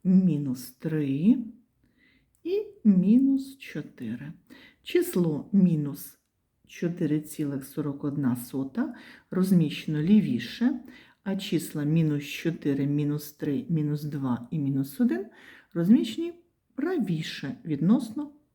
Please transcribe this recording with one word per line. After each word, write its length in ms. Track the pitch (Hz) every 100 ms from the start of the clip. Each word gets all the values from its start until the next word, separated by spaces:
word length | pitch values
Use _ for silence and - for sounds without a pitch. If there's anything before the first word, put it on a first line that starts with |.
мінус 640 | 185 190 185 147 139 123 -
три 680 | _ 165 156 139 139 190 262 - - _ _ _ _ _ _ _ _
і 220 | 330 403 427 -
мінус 760 | 214 180 185 240 277 269 - -
чотири. 760 | - 156 - - 117 120 143 - _ - - _
Число 680 | - 359 349 185 165 147 -
мінус 680 | 196 180 156 143 135 - _ _ _ _ _ _
чотири 540 | - 175 175 156 151
цілих 440 | 151 - 147 139
сорок 400 | - - 147 139
одна 320 | 147 147 131 123
сота 580 | - 135 135 - 285 - - - _
розміщено 720 | 180 190 180 151 - - 151
лівіше, 800 | 160 214 151 120 - - 247 - - - - _
а 120 | 196 190
числа 480 | - 160 - 156
мінус 400 | 147 165 156 147
чотири, 600 | 143 - 165 165 151 139 139
мінус 460 | 147 147 147 -
три, 340 | - 151 135 -
мінус 360 | 160 151 147
два 440 | 147 147 131 120 -
і 80 | 160
мінус 420 | 139 139 135 -
один 260 | 240 339 403 - - - _
розміщені 580 | - 170 262 339 - 339 - _ _ _
правіше 840 | - 311 370 202 156 160 - 135 -
відносно 680 | 165 143 170 254 - - 294 _ _